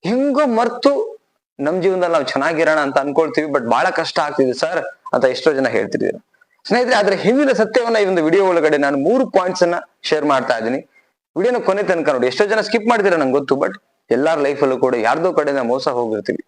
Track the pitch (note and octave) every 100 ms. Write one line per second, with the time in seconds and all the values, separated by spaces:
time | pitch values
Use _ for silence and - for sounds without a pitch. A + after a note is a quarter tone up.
0 | E3 A#3+ C#4+ C4+ D4 A3+ A#3+ A#3+ C#4 C#4+
1 | A4+ - _ _ _ - C#3+ F3+ F3+ F#3
2 | F3 E3 C3+ - C#3+ D#3+ D#3+ D#3 C#3 C#3
3 | C#3 C#3+ D#3+ D3+ D3+ C#3 A#2 A#2 F3+ F3
4 | D#3+ - D3 C#3 C3 A#2+ D#3+ E3+ - -
5 | - B2+ C3 B2+ - C#3 C3 A2 G#2+ -
6 | - - _ _ _ _ - B3 A#3+ A#3
7 | G#3 F#3+ E3+ B3+ C#4+ G#3+ G#3+ - A#3 A3+
8 | G3 F#3 D#3 F3+ F#3+ E3+ D3+ D3 C#3 C#3+
9 | D3 B3 C4 F#3+ F3+ F#3 F3 E3+ - _
10 | - D#3 D3 C3+ A#2+ A#2 A2 C3+ - _
11 | _ _ _ - G#3+ B3 - F#3+ F#3 F3
12 | D3+ C3 B2 B2 G#3 A3 G3+ A#3 A3 A#3
13 | G3 E3+ C3+ C#3+ C3+ C3+ F3 F#3+ _ _
14 | _ A#2+ D3+ D#3+ C#3 C#3+ C#3 B2+ B2+ A#2+
15 | A2 D3 F3+ D3+ D3 C#3 A#2 C3 C#3 B2
16 | A#2+ G#2+ G2+ -